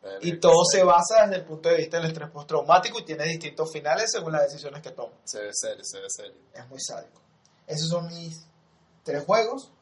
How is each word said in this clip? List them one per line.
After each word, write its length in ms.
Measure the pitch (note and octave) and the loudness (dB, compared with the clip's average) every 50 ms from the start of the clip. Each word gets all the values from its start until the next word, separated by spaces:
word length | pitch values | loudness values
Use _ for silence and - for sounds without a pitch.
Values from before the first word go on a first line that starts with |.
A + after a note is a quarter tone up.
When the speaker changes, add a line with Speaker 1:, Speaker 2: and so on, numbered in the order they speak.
Speaker 1:
Verga, 160 | - G2 G2 - | -12 -12 -12 -6
Speaker 2:
Y 120 | D#3 F3 | -6 -6
Speaker 1:
qué 40 | D#3+ | -4
Speaker 2:
todo 280 | - - F3 E3+ F3 F3+ | 4 8 8 8 8 6
se 100 | E3+ - F#3+ | 4 4 4
Speaker 1:
serio. 140 | F#3 F3+ | 6 6
Speaker 2:
basa 300 | F3 E3+ E3+ - A3 A3 | 6 4 4 6 6 6
desde 140 | G#3+ G3+ F#3+ | 6 6 2
el 80 | F3+ - | -6 -6
punto 240 | D#3 D#3 D#3 D#3+ E3 | -10 -16 -4 2 2
de 60 | E3+ D#3+ | 2 2
vista 180 | D#3 D#3+ - | 0 -2 -4
del 100 | E3+ D#3+ D#3+ | -4 -4 -4
estrés 200 | D#3+ D#3+ D#3 D#3+ | -6 -8 -12 -14
postraumático 720 | - D3 C#3+ - D#3+ D3 C#3 D3 E3+ F#3 F3+ - - A3+ | -14 -18 -10 -4 -2 -2 4 6 6 6 6 2 -8 -10
y 40 | - | -10
tiene 200 | D#3+ D#3 D3 D3 | -10 -8 -4 -4
distintos 480 | E3 E3 D#3+ E3 D3 - - D#3 D#3+ | -4 -4 -6 -10 -12 -8 -6 -8 -6
finales 400 | - D#3 C#3+ D3 D#3+ G3 A3+ G#3+ | -6 -6 -2 -2 0 0 0 -2
según 200 | - G#3+ E3+ D#3+ | -4 -6 -6 -4
las 100 | D#3 D3+ | 0 0
decisiones 400 | C#3+ C#3 - - D3 C#3+ C#3 D3+ | 0 0 -2 -8 -14 -14 -14 -14
que 80 | - C3+ | -16 -16
toma. 240 | - - A#2+ A#2 - _ _ | -14 -12 -14 -14 -14 _ _
Speaker 1:
Se 160 | - - G#2+ | -14 -12 -10
ve 100 | G#2 G#2 G2+ | -10 -8 -8
serio, 280 | - - A2 G#2 G2 | -8 -8 -8 -10 -10
se 160 | - - - G2 | -14 -16 -14 -14
ve 60 | G2 G2 | -12 -12
serio. 240 | - - G#2 G2 - _ _ _ | -12 -14 -14 -20 -20 _ _ _
Speaker 2:
Es 160 | _ A#2+ B2 B2 | _ -20 -20 -20
muy 100 | C3+ B2 | -16 -14
sádico. 420 | - - A#2 - - _ _ _ _ _ _ _ _ _ _ _ _ | -12 -12 -12 -14 -16 _ _ _ _ _ _ _ _ _ _ _ _
Esos 220 | - D#3 D3+ D#3+ D#3+ | -10 -6 -6 -4 -2
son 180 | E3+ F3 E3+ E3+ | -2 -4 -4 -8
mis 380 | E3+ E3+ E3+ E3 D#3+ - _ _ _ _ _ _ _ _ _ _ _ _ | -12 -14 -14 -14 -16 -18 _ _ _ _ _ _ _ _ _ _ _ _
tres 220 | _ - C#3+ D3 C#3+ | _ -6 -6 -6 0
juegos. 480 | - G3+ A3+ A3 A3+ C4 C4+ - _ _ _ | 0 2 2 2 0 -4 -8 -12 _ _ _